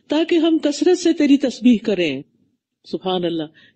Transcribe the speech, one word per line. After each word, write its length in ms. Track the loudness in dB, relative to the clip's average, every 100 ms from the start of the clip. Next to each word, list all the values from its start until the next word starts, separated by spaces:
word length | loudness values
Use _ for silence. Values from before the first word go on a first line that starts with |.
| -4
ताकि 280 | -2 0 2
हम 200 | 2 0
कसरत 380 | 0 0 0 2
से 160 | 0
तेरी 240 | 0 2 2
तस्बीह 380 | 2 0 2 2 0
करें। 380 | -2 -2 -4 -12 _ _ _ _ _ -14
सुभान 380 | -10 -4 -4
अल्लाह, 240 | -4 -6 -8 _ _